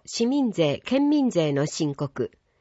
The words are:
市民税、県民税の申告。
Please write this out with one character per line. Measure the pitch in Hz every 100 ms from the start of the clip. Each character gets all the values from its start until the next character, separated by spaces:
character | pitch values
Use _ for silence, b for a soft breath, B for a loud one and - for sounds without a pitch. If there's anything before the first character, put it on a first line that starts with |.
市 | - - 233
民 | 285 247
税、 | 175 151 139
県 | - 269 285
民 | 302 254
税 | 185 156
の | 139 151
申 | - 151
告。 | 139 143 - 120 - _ _